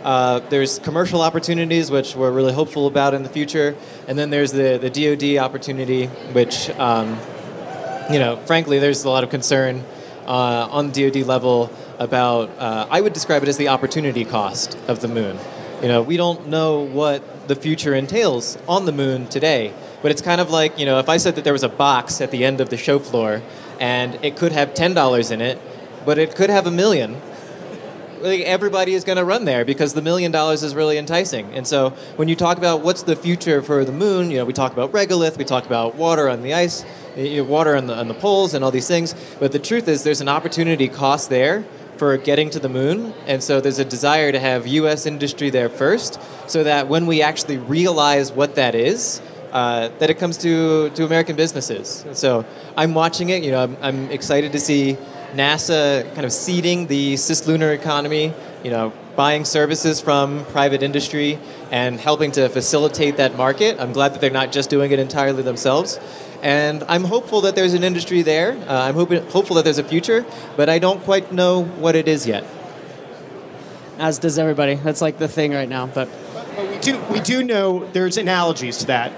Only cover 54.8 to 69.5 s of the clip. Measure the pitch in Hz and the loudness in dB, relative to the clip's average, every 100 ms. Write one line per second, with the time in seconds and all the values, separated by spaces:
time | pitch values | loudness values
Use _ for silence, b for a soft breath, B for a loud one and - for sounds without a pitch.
54.8 | 135 135 B B B 139 139 156 - 160 | 2 -2 B B B 0 2 2 2 2
55.8 | 143 139 113 - 135 - - 175 170 175 | 4 2 -2 -6 -2 -2 0 0 2 0
56.8 | 170 139 139 135 - 156 156 160 156 147 | 0 0 0 0 0 0 2 2 2 0
57.8 | 160 147 147 151 156 156 B B 127 117 | 0 -2 0 0 0 -4 B B -4 -2
58.8 | 113 - - - 143 151 147 156 151 156 | -2 -6 -8 2 4 4 0 2 2 2
59.8 | 160 151 - 143 139 147 139 147 143 135 | 0 0 2 2 2 -2 -4 2 2 4
60.8 | 139 143 143 151 147 151 B B B 123 | 0 0 -2 -2 -2 -2 B B B -2
61.8 | 127 120 151 151 151 139 131 131 120 151 | -2 -2 0 2 2 2 2 2 0 2
62.8 | 147 147 151 147 131 123 131 135 208 214 | 2 2 0 2 0 2 0 2 0 0
63.8 | 123 123 139 139 139 131 131 139 135 143 | -4 2 0 2 0 0 -2 -2 0 2
64.8 | 139 139 131 147 139 135 127 120 139 139 | 2 2 0 0 0 0 -2 -2 0 2
65.8 | 190 - B B B B 143 143 151 151 | 0 -6 B B B B 0 2 2 -2
66.8 | - 170 185 226 233 214 190 190 185 175 | 0 0 2 -2 0 2 2 2 2 2
67.8 | 180 180 170 180 160 156 185 262 180 135 | 2 0 0 2 4 2 2 -2 -2 0
68.8 | 131 147 170 175 165 180 196 | 0 0 2 0 0 0 2